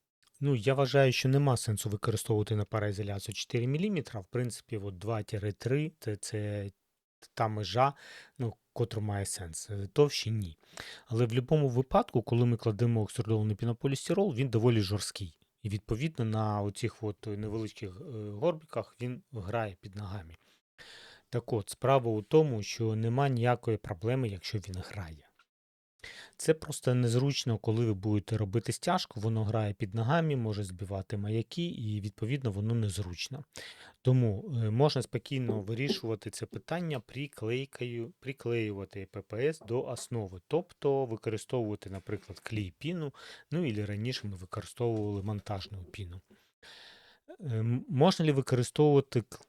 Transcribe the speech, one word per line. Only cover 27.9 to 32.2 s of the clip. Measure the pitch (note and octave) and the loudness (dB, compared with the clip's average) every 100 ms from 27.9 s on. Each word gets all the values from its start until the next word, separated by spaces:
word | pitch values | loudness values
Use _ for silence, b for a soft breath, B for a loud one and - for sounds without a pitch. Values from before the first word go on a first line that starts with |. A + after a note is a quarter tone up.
будете | F#2+ G#2+ G#2 - G#2+ | 0 2 0 0 -2
робити | G2+ A2 - | 0 0 -2
стяжку, | - F3+ F#3 - G#2+ | -4 0 0 -2 -4
воно | A2 A2 | 0 0
грає | G#2 A2+ G#2 | 2 0 0
під | G2 G2+ | -2 -4
ногами, | A2+ A2+ E3+ D#3+ C3 | -2 2 2 2 0
може | A2 G#2 | 0 -2
збивати | F#2+ F2+ F#2+ G2 - G2+ | -6 -8 -6 -6 -4 -4
маяки | G#2 A2+ - - | -2 -2 -2 -4
і, | E3+ - A2 G#2+ | -4 -4 -4 -4
відповідно, | G#2 - | -6 -6